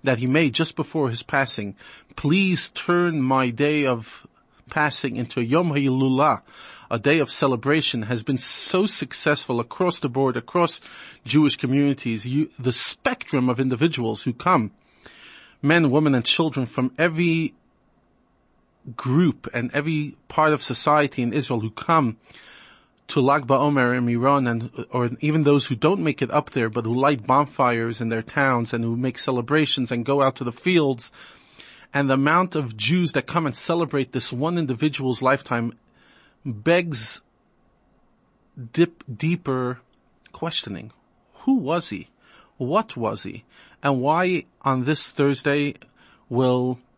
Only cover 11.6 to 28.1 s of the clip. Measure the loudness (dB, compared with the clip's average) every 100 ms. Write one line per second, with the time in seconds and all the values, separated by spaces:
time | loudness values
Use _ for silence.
11.6 | 0 2 2 0 -4 -6 -2 -2 -2 -2
12.6 | -4 -2 -6 -4 -4 -4 -2 0 0 0
13.6 | 0 0 0 0 -4 -4 -6 -2 2 2
14.6 | 0 _ _ _ -20 -20 -20 -20 -20 _
15.6 | 2 4 4 4 4 2 2 0 0 -2
16.6 | -4 -2 -4 0 0 2 0 0 -2 _
17.6 | _ _ _ _ _ _ _ _ _ _
18.6 | _ _ -16 -8 0 4 4 0 -6 -6
19.6 | -4 -4 -2 -4 -4 -12 _ 2 2 2
20.6 | -2 -2 2 4 2 0 -2 -2 -2 -4
21.6 | -4 -8 2 2 2 -2 _ -20 -20 -20
22.6 | -20 -20 _ _ -4 2 4 2 2 2
23.6 | 4 4 2 2 0 2 4 4 2 -2
24.6 | -6 -10 -6 -2 -2 -2 0 2 4 4
25.6 | 2 0 2 2 -2 -2 0 -2 -2 -2
26.6 | -2 -2 -2 0 2 0 2 2 2 0
27.6 | 0 0 -4 -4 -4